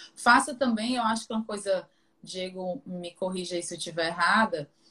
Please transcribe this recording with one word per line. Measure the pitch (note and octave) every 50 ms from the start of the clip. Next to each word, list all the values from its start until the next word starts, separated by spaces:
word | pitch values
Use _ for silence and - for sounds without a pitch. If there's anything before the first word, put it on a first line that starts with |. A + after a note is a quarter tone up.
| - - _
Faça | - - A#3+ A#3+ C4 C4 D4+ D4
também, | - C#4 B3 A3+ G#3 G#3+ B3 B3+
eu | B3 A#3
acho | A3 A3+ A3+ - -
que | A#3
é |
uma | A3 A3
coisa, | - G#3 G3+ F#3+ G3 F#3+ F3+ F3+ - _ _ _ _ _ _ -
Diego, | E3 F3+ F#3+ F#3 F#3 F#3 F#3 F#3 F#3 F3 F3+ -
me | F#3 F3+ F3+ F3 E3+
corrija | - - F#3+ F#3 F#3 F#3 F3+ F3 F3+ F3
aí | F3
se | - F3
eu | E3
estiver | - F3 D#3+ E3 E3 E3
errada, | E3 F3 E3+ F3+ G3 A3 A3 G#3+ - D#3 D3 - _ _ _ _